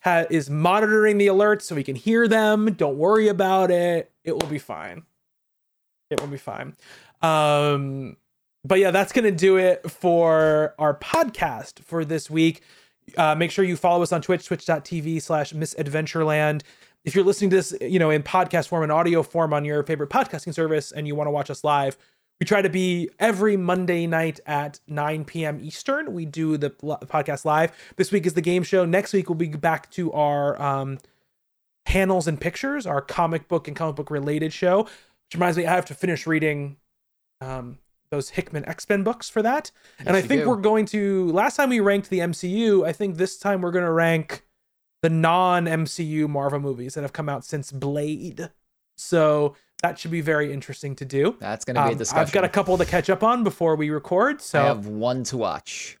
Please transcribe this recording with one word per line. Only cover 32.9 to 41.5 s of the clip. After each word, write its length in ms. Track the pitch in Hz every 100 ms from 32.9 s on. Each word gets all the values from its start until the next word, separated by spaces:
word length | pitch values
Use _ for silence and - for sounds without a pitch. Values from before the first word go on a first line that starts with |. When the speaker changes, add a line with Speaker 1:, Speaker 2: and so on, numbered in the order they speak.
| 143
Speaker 1:
comic 460 | 139 - 170 165 -
book 180 | 170 147
and 80 | 143
comic 200 | 160 147
book 120 | 143
related 420 | 147 143 151 156
show, 300 | - 180 190
which 500 | 220 - _ _ _ 170
reminds 220 | 175 165
me, 80 | 170
I 100 | 180
have 100 | -
to 80 | 143
finish 300 | 180 156 165
reading, 520 | 160 151 147 143 139 _ _ _ _ _ _
um, 380 | 131 131 123 - _ _ _
those 200 | 147 131
Hickman 380 | - - 151 139
X-Men 320 | 170 - 202
books 240 | 196 226 -
for 140 | -
that. 300 | 214 285 - _ _ _
And 80 | -
Speaker 2:
Yes, 60 | 185
Speaker 1:
I 40 |
Speaker 2:
you 80 | 117
Speaker 1:
think 160 | 285
Speaker 2:
do. 60 | -
Speaker 1:
we're 80 | 233
going 280 | 202 220 208
to, 400 | 214 202 190 180
last 240 | 170 254